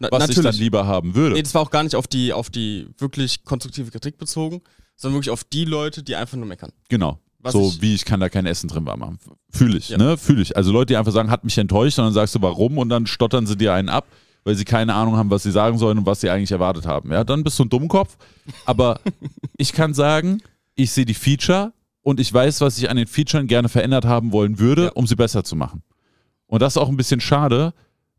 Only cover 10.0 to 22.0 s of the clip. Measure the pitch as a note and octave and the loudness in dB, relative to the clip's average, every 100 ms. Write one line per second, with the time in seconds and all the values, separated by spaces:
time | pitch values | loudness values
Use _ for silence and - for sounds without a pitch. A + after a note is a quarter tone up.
10 | C3 E3 - C3 F2+ - F#2 A2+ B2+ A2+ | 2 2 4 4 2 0 2 2 2 0
11 | G#2+ G#2+ A2 A#2+ G#2+ - G2 G2+ C#3+ C#3+ | 2 0 0 0 -2 -2 2 2 2 2
12 | A2+ G#2+ G#2+ A2 F#2 E2+ A#2 D3 A#2 A#2 | 2 2 2 0 0 2 0 0 -2 -2
13 | A2+ - A#2 B2+ G#2+ G2+ G#2+ F#2 G2 C3+ | -2 0 0 0 0 0 2 0 0 -4
14 | - _ _ _ G#2 G2+ G2+ A2+ A2+ G#2 | -6 _ _ _ -2 -2 0 0 0 0
15 | A2+ A2 G#2 G2+ G2+ G2 A2 A#2 A2 G#2+ | 2 2 2 0 0 2 2 2 2 2
16 | G2 G2+ G2 F#2+ G2 F#2 F2+ E2+ E2 C#2+ | 0 0 0 0 0 0 0 -2 -4 -4
17 | C2 F2 A2+ C#3+ D3+ - A#2+ B2 D#3+ F#3+ | -2 -2 0 -2 -2 0 2 0 0 0
18 | G3 - - _ - - - A#2 B2 - | 0 -6 -20 _ -20 -8 -2 2 2 0
19 | G3+ - D3 - - - C#3 - D#3 C#3 | -4 -8 -10 -12 -12 -6 -2 0 0 2
20 | C#3+ D#3 F3 G#3 - _ _ - B2+ - | 2 2 0 -2 -6 _ _ -2 0 2
21 | A#2 G#2+ - C3+ - F#3 G#3+ - _ _ | 0 0 0 0 2 0 0 -8 _ _